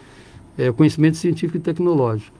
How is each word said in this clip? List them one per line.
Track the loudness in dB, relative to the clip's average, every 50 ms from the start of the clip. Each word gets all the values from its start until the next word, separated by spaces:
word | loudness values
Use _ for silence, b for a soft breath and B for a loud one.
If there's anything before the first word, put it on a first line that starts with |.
| B B B B B B B B B -14 -8 -4
é, | -2 -2
o | 2
conhecimento | 4 2 2 4 2 2 2 2 0
científico | -2 -2 -2 -2 -4 -4 -4 -4
e |
tecnológico, | -4 -4 -4 -2 0 0 2 2 2 0 -2 -4 -8 -12 -16